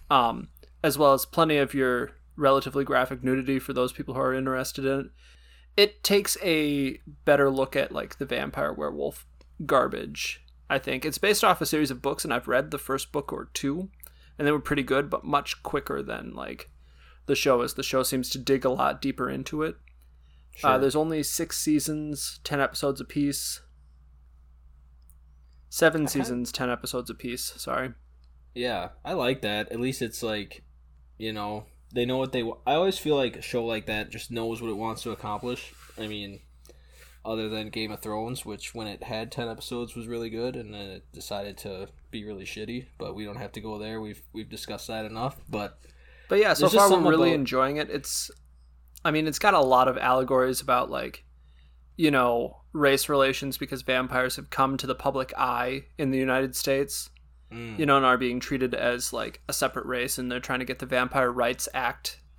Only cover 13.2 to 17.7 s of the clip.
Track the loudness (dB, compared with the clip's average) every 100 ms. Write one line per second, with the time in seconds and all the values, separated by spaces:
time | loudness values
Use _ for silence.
13.2 | -4 -8 -8 -6 -4 -4 -6 -12 -20 -20
14.2 | -18 -2 2 2 0 -2 2 2 2 -4
15.2 | 0 -2 -2 -8 -4 -4 -4 -6 -6 -8
16.2 | -10 -10 -10 -12 -16 -20 -20 -20 -20 -10
17.2 | -2 2 4 4 2